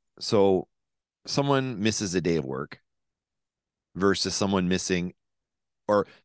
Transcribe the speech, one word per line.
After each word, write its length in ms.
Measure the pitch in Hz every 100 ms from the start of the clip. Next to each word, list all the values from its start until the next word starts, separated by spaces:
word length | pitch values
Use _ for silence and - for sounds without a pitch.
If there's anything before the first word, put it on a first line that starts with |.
| _ -
So 480 | - 110 98 92 - _ _ _ _ _ -
someone 560 | - 143 139 131 110
misses 320 | 107 104 101
a 80 | 90
day 140 | 85 82
of 100 | 67
work 340 | 65 73 - _ _ _ _ _ _ _ _ _ _ _ 87
versus 400 | 98 95 95 -
someone 320 | 101 98 90
missing, 460 | 92 - 92 87 - _ _ _ _ _ _ -
or, 180 | 104 - -